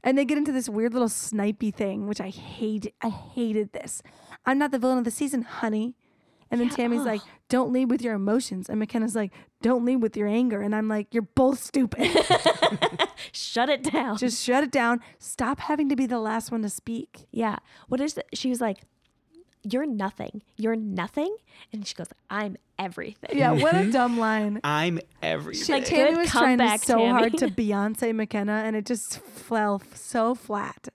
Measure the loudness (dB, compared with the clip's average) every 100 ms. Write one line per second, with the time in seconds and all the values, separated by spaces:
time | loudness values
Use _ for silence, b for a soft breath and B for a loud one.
0 | 2 2 2 2 0 -2 -2 -2 0 2
1 | 0 -2 -4 -2 0 0 -4 -2 -4 -4
2 | -6 -6 -8 -10 -14 -6 -4 -4 -6 _
3 | -6 -6 -10 -4 -2 0 -2 -6 -12 -12
4 | -14 B B B 0 2 2 2 2 2
5 | 0 -2 -2 -2 -4 -4 -2 0 -2 -6
6 | b b b b b 0 0 0 0 2
7 | 0 -4 -6 B _ 2 2 2 2 2
8 | 0 -2 2 2 0 -8 -4 -4 -2 0
9 | 0 -2 -4 B B _ 2 2 2 2
10 | 0 0 0 2 2 0 0 0 0 -2
11 | -2 -4 -2 4 4 2 -2 0 0 0
12 | 2 2 4 4 4 2 2 2 -2 0
13 | -4 -4 -14 -10 -6 -2 2 0 0 -2
14 | -2 -2 -2 -2 2 2 2 2 2 0
15 | B B -14 -4 -4 -4 -2 0 0 0
16 | 0 0 -2 -2 -2 -4 -4 -6 -8 -8
17 | -10 -16 -10 -2 -2 -2 _ B B -2
18 | -2 -4 -10 -6 -4 0 -2 -4 -10 _
19 | _ _ _ -20 _ _ -4 -2 -2 -2
20 | -4 -6 -12 -12 _ -4 -2 -2 -2 -4
21 | -4 -2 -4 -4 _ B B -12 -10 -10
22 | -12 -14 _ -6 -6 -8 _ -10 -10 -8
23 | -12 -12 -6 2 4 4 4 4 4 4
24 | 2 2 2 2 0 -2 0 2 2 -2
25 | -6 _ -2 -2 -4 -6 0 0 2 4
26 | 4 4 2 4 4 6 4 2 2 4
27 | 6 4 4 2 0 0 0 0 0 -2
28 | -2 -2 -2 -2 -2 -2 -2 -4 -2 -4
29 | -6 -12 -14 -20 -4 0 2 0 -4 -18
30 | -6 0 0 0 -4 -6 -6 -10 -18